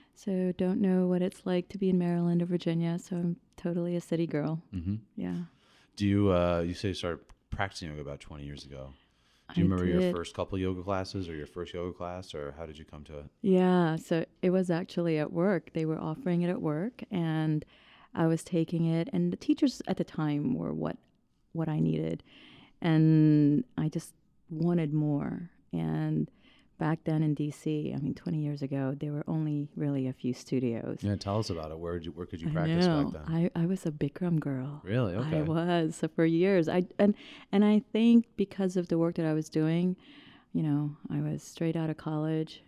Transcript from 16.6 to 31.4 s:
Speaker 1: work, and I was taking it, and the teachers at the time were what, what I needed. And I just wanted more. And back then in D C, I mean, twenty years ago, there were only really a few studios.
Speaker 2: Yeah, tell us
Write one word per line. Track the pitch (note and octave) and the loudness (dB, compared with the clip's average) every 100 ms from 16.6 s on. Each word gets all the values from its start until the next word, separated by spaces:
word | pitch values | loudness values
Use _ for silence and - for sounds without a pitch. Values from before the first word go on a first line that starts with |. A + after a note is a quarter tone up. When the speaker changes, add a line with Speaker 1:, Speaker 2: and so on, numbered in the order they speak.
Speaker 1:
work, | D#3+ D3+ G#3 - - | -2 -2 -4 -8 -6
and | F#3+ E3 D#3 D#3 D3+ - - - - - - | -2 0 0 0 0 -4 -14 -20 -20 -10 0
I | E3 | 2
was | E3 - | 2 0
taking | F3 D#3+ E3+ E3 | 0 0 0 2
it, | E3 E3+ | 2 0
and | F3 F3 | 0 0
the | F3+ | 0
teachers | - D4 C#4 - - | 0 2 2 0 -4
at | F#3+ | -2
the | - | -2
time | - D#3 D3 D3 | -2 -2 0 0
were | - - | -2 -2
what, | D#2 D#2 - _ _ _ _ _ | -4 -4 -6 _ _ _ _ _
what | E3 D#3+ | -4 -2
I | D#3 | 0
needed. | D#3+ D#3+ D#3+ E3 - - - - - _ | 0 0 -2 -6 -10 -20 -20 -20 -20 _
And | E3+ D#3+ D#3+ D#3 D#3 D3+ D3 D3 - - | 2 6 8 8 8 8 6 4 0 -4
I | D#3 | -4
just | E3 - - _ _ - | -4 -8 -14 _ _ -12
wanted | D#3 E3+ F3 D#3 | -2 2 2 2
more. | D3+ D3+ C#3+ D3 - F3 - _ | 2 2 0 -2 -6 -10 -18 _
And | E3+ D#3+ D#3 D#3 D#3 D#3 _ - _ _ - | -4 -2 -2 0 -2 -2 _ -20 _ _ -6
back | D#3 E3 | -2 -2
then | - D#3 | 0 0
in | D#3 D3 | 2 0
D | D3+ | -2
C, | - D#3 D3+ D3+ C3+ | -4 -4 -4 -4 -4
I | |
mean, | C#3 - | -6 -6
twenty | - D#3 | -4 -4
years | D3 D3 | -4 -4
ago, | C#3 C#3 C3+ C#3+ | -4 -2 -4 -4
there | D3+ | -6
were | D3 D#3 | -6 -4
only | D#3+ D#3 D3 D3 - | -2 0 -2 -4 -4
really | D3 C#3 B2+ | -2 -2 -2
a | |
few | C3 B2+ | -4 -4
studios. | B2 - C3 B2 A2+ - - | -6 -2 0 0 -2 -4 -4
Speaker 2:
Yeah, | G2+ G2+ | -2 -2
tell | G2+ | 0
us | G#2 | -2